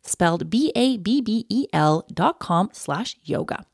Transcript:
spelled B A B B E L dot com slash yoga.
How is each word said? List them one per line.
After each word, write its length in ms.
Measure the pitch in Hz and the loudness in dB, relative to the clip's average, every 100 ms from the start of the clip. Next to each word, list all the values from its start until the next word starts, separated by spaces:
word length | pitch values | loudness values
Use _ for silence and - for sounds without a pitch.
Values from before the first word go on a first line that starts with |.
spelled 480 | - - 175 165 160 | -8 0 2 2 0
B 220 | 214 302 233 | 0 0 2
A 220 | 254 240 | 2 0
B 240 | 175 277 | 0 0
B 240 | 220 226 - | 2 -2 0
E 200 | 233 285 | -2 0
L 360 | 156 151 156 - | 2 4 2 -2
dot 280 | - 214 - | 0 0 -2
com 320 | - 170 202 | 0 0 0
slash 420 | - - 147 247 - | -6 -6 -4 -6 -10
yoga. 420 | - - 131 - - | -6 -4 -4 -8 -10